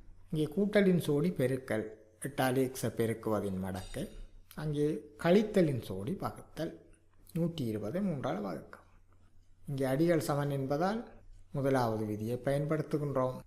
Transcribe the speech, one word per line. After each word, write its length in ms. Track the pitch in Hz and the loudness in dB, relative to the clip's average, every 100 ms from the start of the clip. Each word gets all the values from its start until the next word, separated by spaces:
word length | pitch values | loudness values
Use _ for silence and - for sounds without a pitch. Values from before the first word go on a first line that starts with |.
| - - | -18 -18
இங்கே 220 | - 156 151 | -6 -2 0
கூட்டலின் 540 | 190 202 208 185 175 | 2 4 6 6 6
சோடி 260 | - 143 175 | 4 2 2
பெருக்கல் 540 | 180 127 131 - 110 92 - - - | 2 0 0 -2 -2 -2 -8 -20 -12
எட்டால் 380 | 139 135 131 127 | -8 0 2 2
எக்ஸை 280 | 127 127 120 | 0 0 -4
பெருக்குவதின் 680 | - 113 113 110 104 98 92 | 0 -2 0 0 0 0 -2
மடக்கை, 420 | 95 92 - - 185 - - - - - | -4 -6 -8 -8 -8 -10 -16 -18 -16 -8
அங்கே 320 | 156 147 147 156 - - | -4 0 0 0 -8 0
கழித்தலின் 680 | 170 190 214 196 160 127 | 6 6 6 4 4 2
சோடி 320 | - 95 104 101 | -4 -6 -4 -4
வகுத்தல் 580 | 120 - - - 165 - - - _ - - | -6 -8 -14 -8 -8 -8 -20 -20 _ -20 -8
நூற்றி 300 | 165 165 165 120 | -2 -2 -2 -2
இருபதை 360 | 107 104 175 | -2 -4 -2
மூன்றால் 400 | 202 147 120 180 | -2 -2 -4 -4
வகுக்கும். 420 | 98 78 - - - - - - - - - - | -4 -8 -12 -20 -20 -20 -20 -20 -20 -20 -20 -16
இங்கே 240 | - 135 131 | -8 -2 0
அடிகள் 400 | 135 170 160 - | 2 4 4 2
சமன் 240 | 143 143 | 0 0
என்பதால் 480 | 139 135 143 185 220 233 - - - - | -2 -2 0 0 -2 -8 -16 -20 -20 -10
முதலாவது 540 | 143 135 135 117 110 107 | -2 2 2 2 0 -2
விதியை 300 | 104 110 123 | -4 -4 -2
பயன்படுத்துகின்றோம். 1000 | - 139 151 156 143 151 147 131 127 104 | 0 0 0 -2 -2 -2 0 0 0 -2